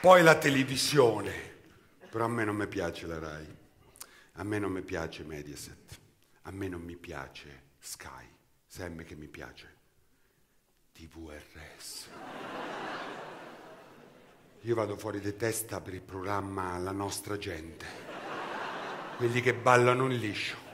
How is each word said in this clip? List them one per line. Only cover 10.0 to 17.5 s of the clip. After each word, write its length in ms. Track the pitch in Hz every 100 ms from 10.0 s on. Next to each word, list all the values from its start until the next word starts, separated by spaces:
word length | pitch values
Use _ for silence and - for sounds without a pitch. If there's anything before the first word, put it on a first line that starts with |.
| _ _ _ _ _ _ _ _ _
T 160 | - 82
V 200 | 80 80
R 320 | 76 71 80 78 -
S. 280 | - - - - - - - - - - - - - - - - - - - - - - - - - - - -
Io 140 | 113 113
vado 200 | 107 98
fuori 240 | 107 101
di 160 | 98 104
testa 460 | 117 110 - 98
per 140 | 85 92
il 80 |
programma 760 | - 95 92 101 98 98 92 87
La 140 | 92
Nostra 480 | 98 101 - - 104
Gente. 460 | 101